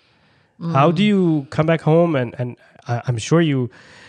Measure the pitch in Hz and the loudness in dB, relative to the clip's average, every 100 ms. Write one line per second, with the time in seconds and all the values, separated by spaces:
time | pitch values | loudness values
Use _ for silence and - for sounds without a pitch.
0 | _ _ _ _ _ - 170 135 151 170 | _ _ _ _ _ -12 -4 2 2 2
1 | 208 202 175 156 135 - 156 165 160 165 | 2 2 2 0 -4 -4 0 0 2 2
2 | 170 143 120 - 123 117 _ _ - 120 | 2 0 -4 -6 -8 -10 _ _ -8 -6
3 | - 117 - 160 165 135 123 - - - | -4 -4 0 2 2 0 -4 -8 -20 -20